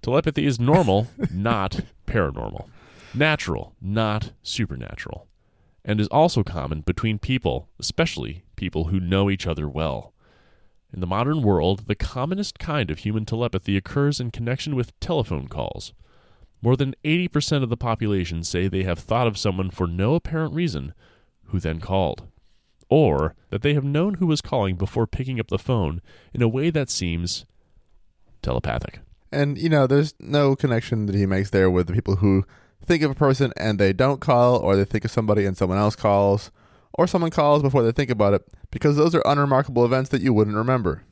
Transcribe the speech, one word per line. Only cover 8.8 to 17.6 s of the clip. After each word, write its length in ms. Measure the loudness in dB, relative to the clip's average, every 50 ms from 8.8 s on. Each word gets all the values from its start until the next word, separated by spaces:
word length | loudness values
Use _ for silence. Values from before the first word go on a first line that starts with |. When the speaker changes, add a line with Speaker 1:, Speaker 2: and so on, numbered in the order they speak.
| -2
Speaker 1:
who 160 | 0 -2 -2
know 300 | 0 0 2 2 2 2
each 160 | 0 -2 -2
other 220 | -6 -4 -4 -6 -6
well. 440 | -4 -4 -4 -4 -4 -6 -10 -16 _ _ _ _ _ _ _ _ _ _ _ _ _ _ _ _ -10
In 80 | -8
the 60 | -6
modern 360 | -4 -2 -2 -2 0 0 0 2
world, 440 | 2 2 4 4 2 0 0 -2
the 80 | -6 -4
commonest 640 | -4 -4 -6 -4 -6 -6 -4 -4 -6 -6 -8 -8 -10
kind 320 | -8 -4 -2 -2 -2 -2
of 100 | -4 -6
human 240 | -4 -4 -4 -4 -4
telepathy 520 | -4 -4 -4 -4 -2 -4 -4 -2 0 -2
occurs 440 | -2 -2 -2 -2 0 0 0 0 -2
in 100 | -6 -8
connection 440 | -8 -6 -4 -4 -4 -4 -4 -4 -4
with 240 | -4 -4 -6 -8 _
telephone 480 | -6 -2 -2 -2 -2 -2 -4 -6 -6 -8
calls. 440 | -8 -8 -6 -6 -8 -10 -14 -16 -18 -20 -20 _ _ _ _ _ _ _ -20 _ _ _
More 160 | 0 2 2
than 180 | 2 0 -4 -4 _ _
eighty 240 | 0 0 0 0 0
percent 340 | -2 -2 -2 0 0 0